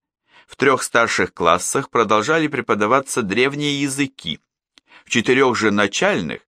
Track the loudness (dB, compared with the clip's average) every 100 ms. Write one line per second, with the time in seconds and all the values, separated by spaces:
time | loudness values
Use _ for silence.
0 | _ _ _ _ _ -2 0 0 0 0
1 | 0 0 -4 0 2 2 0 -4 -2 -2
2 | 2 0 0 0 -2 -4 -2 -2 2 0
3 | 0 -4 -2 0 0 0 -4 -2 -4 -2
4 | -4 -6 -14 -14 _ _ _ _ _ -20
5 | -4 0 2 4 2 2 0 2 0 0
6 | -2 -2 -4 -10